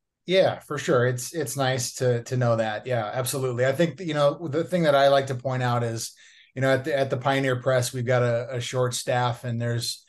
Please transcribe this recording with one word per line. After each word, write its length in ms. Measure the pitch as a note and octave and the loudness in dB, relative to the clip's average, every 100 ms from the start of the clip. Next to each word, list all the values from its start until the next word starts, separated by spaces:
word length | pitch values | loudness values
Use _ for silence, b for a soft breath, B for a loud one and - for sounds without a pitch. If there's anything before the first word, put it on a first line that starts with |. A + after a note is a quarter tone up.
| _ _ - | _ _ 0
Yeah, 320 | F#3 C#3+ F#2+ | 4 4 0
for 220 | - D3 | -6 -6
sure. 260 | - C3 B2 | 2 2 2
It's, 300 | B2 - E3 | 0 -6 -6
it's 200 | C3 C#3 | -6 -2
nice 380 | C3 C3 A#2+ - | -2 -2 -4 -2
to, 260 | B2+ A#2+ | 0 0
to 120 | A#2 B2+ | -2 0
know 200 | A#2+ A2+ | 2 2
that. 320 | A2 G#2+ B2+ | 0 -4 -4
Yeah, 240 | A#2+ G#2 | -2 -2
absolutely. 540 | A#2 B2 C#3+ C3 A#2+ C3 | -4 -4 -2 -4 0 0
I 40 | |
think, 280 | C#3 E3 - | 2 0 0
you 160 | F3+ D3 | -4 2
know, 320 | C#3+ D3 E3 | 2 2 -4
the 160 | D3 | -4
thing 180 | E3+ F3+ | -2 2
that 120 | D#3 C#3 | 4 6
I 140 | C#3 | 6
like 180 | C#3 C3 | 4 2
to 80 | B2+ | -4
point 260 | C3 B2+ | -4 -2
out 220 | B2 B2 | 0 0
is, 320 | A#2 A2+ - B B B B C3 | 0 -4 -8 B B B B -2
you 80 | |
know, 100 | C3+ | 2
at 100 | C3+ | 2
the, 140 | C#3+ C#3 | 0 0
at 140 | C3+ | 0
the 60 | C3 | 0
Pioneer 400 | C#3 C3+ C3+ B2 | 0 0 0 0
Press, 360 | C3 B2+ A#2+ | 0 0 0
we've 140 | C3 A#2+ | -4 0
got 160 | B2+ | 2
a, 320 | A#2+ A#2 B2 B2+ | 2 -2 -4 -6
a 40 | |
short 360 | A#2+ B2+ B2 A#2+ | -4 -2 -2 -2
staff, 480 | - B2 B2 A#2 | -2 0 0 -2
and 180 | B2 A#2 | -6 -4
there's 420 | A#2+ A#2 - - | -2 -2 -4 -8